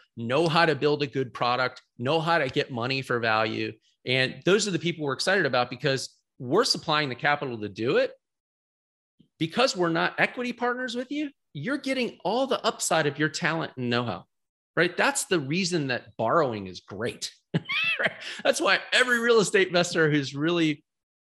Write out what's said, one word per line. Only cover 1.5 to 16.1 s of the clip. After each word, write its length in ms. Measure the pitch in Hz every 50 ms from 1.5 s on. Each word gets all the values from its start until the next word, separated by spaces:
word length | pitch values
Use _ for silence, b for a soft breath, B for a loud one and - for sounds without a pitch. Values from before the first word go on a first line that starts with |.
| 123 123 127 123 - - _ _ _ -
know 220 | 120 135 160 165
how 160 | 156 170 170 165
to 100 | 139 131
get 220 | - 147 139 -
money 300 | 135 113 117 131 135 135
for 160 | 131 - 123 117
value. 540 | 117 113 110 110 110 113 110 110 110 110 - _ _ _ _ _ -
And 300 | - 127 131 131 127 160 139 -
those 240 | 170 196 220 208 208
are 20 |
the 80 | 170 147
people 260 | 156 175 156 160 151
we're 100 | 139 131
excited 320 | - - 190 196 202 160
about 240 | 131 127 123 123 120
because 440 | 123 - 147 139 135 131 - - _ _ _ _ _ -
we're 260 | 131 123 151 214 277
supplying 440 | - - 165 - 165 151 151 151 131
the 60 | 120
capital 440 | - - 143 147 147 147 131 120 107
to 80 | 104 104
do 260 | 95 107 110 127 185
it. 160 | 247 269 247 - _ _ _ _ _ _ _ _ _ _ _ _ _ _ _ _ _ _ _ _ _ _ _ _ -
Because 380 | 160 165 - 233 247 262 220
we're 120 | 185 175 165
not 260 | 165 165 180 - - -
equity 340 | 180 - - 254 247 247
partners 420 | - - 247 247 240 254 254 240 226
with 160 | 240 262 -
you, 200 | 285 294 311 277 - _ _ _ -
you're 240 | 143 147 233 294 285
getting 400 | - 269 262 262 233 - - - -
all 220 | 175 214 254 269
the 180 | 254 - - -
upside 420 | 214 - - - - 180 160 147
of 120 | 147 139 147
your 120 | 151 151
talent 420 | - - 175 151 160 160 151 - - 131
and 100 | 123 120
know-how, 360 | 120 120 123 113 90 92 - _ _ _ _ _ _ _ _ _ -
right? 180 | 156 170 175 175
That's 280 | - 202 277 277 - -
the 160 | - 190 165
reason 460 | 135 135 160 190 196 165 180 160 143 131
that 280 | 120 110 - -